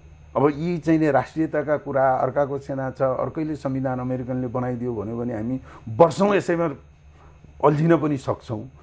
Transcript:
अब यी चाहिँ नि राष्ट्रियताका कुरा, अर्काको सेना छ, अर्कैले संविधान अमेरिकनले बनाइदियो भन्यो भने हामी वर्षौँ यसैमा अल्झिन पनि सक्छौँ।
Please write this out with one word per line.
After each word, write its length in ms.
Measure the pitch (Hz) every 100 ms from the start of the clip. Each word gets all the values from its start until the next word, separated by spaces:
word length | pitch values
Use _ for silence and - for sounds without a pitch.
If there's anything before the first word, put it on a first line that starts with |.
| - - - 120
अब 160 | 143 143
यी 220 | 165 175
चाहिँ 220 | 160 160
नि 100 | 156
राष्ट्रियताका 680 | 135 127 156 160 156 139 147
कुरा, 380 | 143 131 135
अर्काको 440 | 131 127 131 139 139
सेना 320 | - 135 131
छ, 120 | 127
अर्कैले 540 | 131 127 127 160 156 147
संविधान 440 | 139 131 131 127
अमेरिकनले 460 | 127 127 123 127 127
बनाइदियो 480 | 123 123 123 123
भन्यो 240 | 113 101 117
भने 160 | 120
हामी 260 | 107 113 131 - - -
वर्षौँ 460 | 110 165 143 196
यसैमा 400 | 196 - 170 165 131 - - - - - - - -
अल्झिन 320 | 147 147 160 165
पनि 200 | 156 139
सक्छौँ। 540 | - 107 - 107 131 -